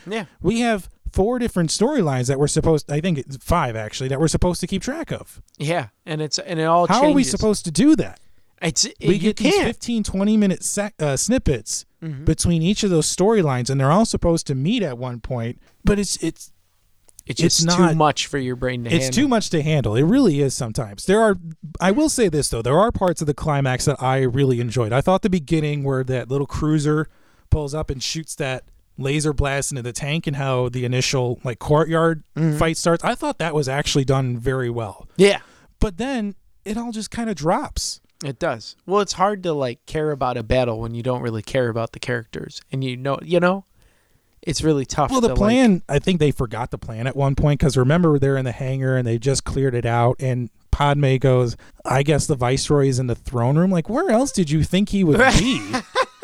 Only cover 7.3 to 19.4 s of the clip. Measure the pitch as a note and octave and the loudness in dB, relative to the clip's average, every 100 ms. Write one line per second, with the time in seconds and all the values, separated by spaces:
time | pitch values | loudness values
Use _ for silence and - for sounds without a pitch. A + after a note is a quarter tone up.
7.3 | G3 A3 G3+ F3+ D3 C#4+ C#4 G2+ - - | 0 0 0 -2 4 4 4 0 -10 -20
8.3 | - _ _ E3 - A3 - - G3 G#3+ | -20 _ _ -4 -2 -4 0 0 2 0
9.3 | - B3 G4+ A#3+ - - A#3 G3+ F#3+ G3+ | 2 2 2 2 -2 -4 -4 -2 -2 2
10.3 | A3 G3+ E3 - G3+ G3+ - D3+ C3 - | 4 2 0 -4 -4 -6 -4 -2 0 0
11.3 | B3+ - B2 - - - _ E3 C3+ D#3+ | 0 2 -2 -4 -10 -12 _ -12 -4 -2
12.3 | D#3 F3+ E3+ E3 G#3+ G#3 E3 D3+ - F#3+ | 0 2 2 2 0 2 2 0 2 2
13.3 | A3 D3+ B2+ B2 C#3 C3+ F3+ A3+ - E3+ | 4 2 0 -2 0 4 4 2 0 0
14.3 | E3 - C3+ D3 B3 E3+ A#2+ B2+ A#2+ - | 0 -2 -2 0 0 -2 -6 -8 -8 -6
15.3 | B2 A#2 B2 _ _ - G3+ G3 - E3 | -6 -6 -8 _ _ 0 2 0 -4 -6
16.3 | - - _ _ _ _ _ _ - - | -6 -16 _ _ _ _ _ _ -16 -10
17.3 | B2 E3 - E3 F3 F3 D#3+ D3+ - - | 0 0 2 2 4 4 4 4 2 -4
18.3 | C#3+ B2+ B2 B2+ B2 A#2 E3 C3 C3+ C#4+ | -4 -4 -4 -4 -4 0 0 0 0 2
19.3 | A#3 | 0